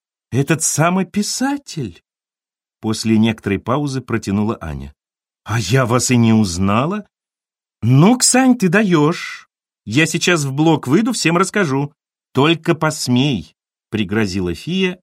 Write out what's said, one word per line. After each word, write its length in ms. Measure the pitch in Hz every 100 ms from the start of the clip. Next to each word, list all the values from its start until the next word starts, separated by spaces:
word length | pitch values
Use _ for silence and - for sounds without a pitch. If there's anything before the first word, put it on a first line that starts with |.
| _ _ -
этот 320 | 120 139 160
самый 420 | - - 165 185
писатель?» 960 | 180 208 202 - 262 285 - - 110 82 _ _ _ _ _ _ _ _
После 360 | 110 110 110 110
некоторой 440 | 113 107 - 95
паузы 400 | - 135 147 131
протянула 580 | - 110 104 101 104 110
Аня. 320 | 82 69 69 - _ _ _ _
«А 160 | - 113
я 260 | 92 127 113
вас 240 | 123 -
и 60 | 123
не 160 | 113
узнала. 720 | 110 101 85 98 107 147 208 196 _ _ _ _ _ _ -
Ну, 360 | 110 131 185 247
Ксань, 380 | - 254 262 247
ты 120 | 185
даешь. 800 | 196 208 165 147 180 - - - _ _ _
Я 220 | - 120 165
сейчас 380 | 170 190 170
в 80 | 139
блог 340 | 135 160 156 120
выйду, 260 | 165 240
всем 240 | 220 160 170
расскажу. 560 | 190 214 170 135 147 _ _ _ _
Только 420 | 127 147 165 -
посмей», 800 | - 156 - - 123 143 107 80 _ _ _ _
пригрозила 640 | 107 92 107 104 98 87
Фия 460 | 82 - 185 185 180